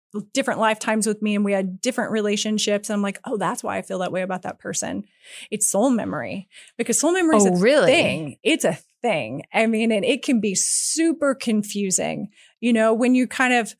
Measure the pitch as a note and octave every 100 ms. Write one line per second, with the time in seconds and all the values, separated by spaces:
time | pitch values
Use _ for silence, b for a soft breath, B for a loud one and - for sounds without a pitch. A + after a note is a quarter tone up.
0 | _ G#3 - C4+ B3 G3 A3 A3 - A3
1 | G#3+ G#3 G#3+ G#3 G3+ G3 G3 F#3 A#3+ B3
2 | G#3+ G#3+ G#3 G#3 G#3+ G#3+ G#3 G3+ G#3 G#3
3 | G3+ G3 - A3 F3 A#3+ G#3 G3 F#3 F#3+
4 | F3+ F3+ F#3 F#3 - - - - - F#3+
5 | - B B B B A3 - F#3+ C4 A#3
6 | G3 D#3+ A2+ F#3+ - B B B A#3 A#3
7 | D4+ F#4 E4 A3+ G3 F3 G#3+ D4 G3 E4
8 | A3 C#3 D3+ - A3 D#4 F3 D3+ _ _
9 | A#3+ E3 A2 C#3 - G3+ A3+ A3 A3+ G#3+
10 | A3 C#4 - A#3+ G#3 F#3 - - - -
11 | E4 E4 C#4+ C4 - G#3+ G#3 G3+ G3 F3
12 | D#2 - G#3 b b b A#3 A3+ A3 A3+
13 | B3 B3+ B3+ - B3+ B3 G#3+ -